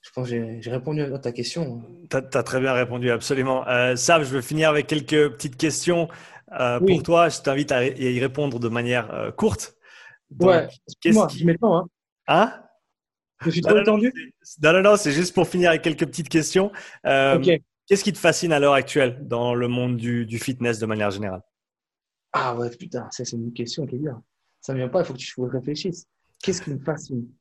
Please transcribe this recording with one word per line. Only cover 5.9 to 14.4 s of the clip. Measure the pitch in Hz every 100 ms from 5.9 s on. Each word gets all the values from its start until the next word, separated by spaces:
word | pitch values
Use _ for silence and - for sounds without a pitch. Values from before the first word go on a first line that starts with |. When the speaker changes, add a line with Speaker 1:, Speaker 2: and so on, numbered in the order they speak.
| 170 165 - - - _ 180
Speaker 2:
euh, | 127 120
Speaker 1:
Oui. | 185
Speaker 2:
pour | 170
toi. | - 170 170
Je | -
t'invite | - 139 143
à, | 131
à |
y | 127 127 127 123
répondre | 131 131 147 120
de | 117
manière, | 120 120 123 107
euh, | - 80
courte. | - 214 - - _ _ - - _ _
Donc, | 135 180
Speaker 1:
Ouais, | 175 127
Speaker 2:
qu'est-ce | - -
Speaker 1:
excuse-moi, | - 165 220 175
Speaker 2:
qui | 139
Speaker 1:
je | 170
mets |
le | 165
temps, | 220 170
hein. | 180 _ _ _ -
Speaker 2:
Hein ? | 160 226 - - _ _ _ _ _ _ _
Speaker 1:
Je | 165
suis | 160
Speaker 2:
Non, | -
Speaker 1:
trop | 208
Speaker 2:
non, |
non, | 208 214
Speaker 1:
étendu ? | 233 254 - _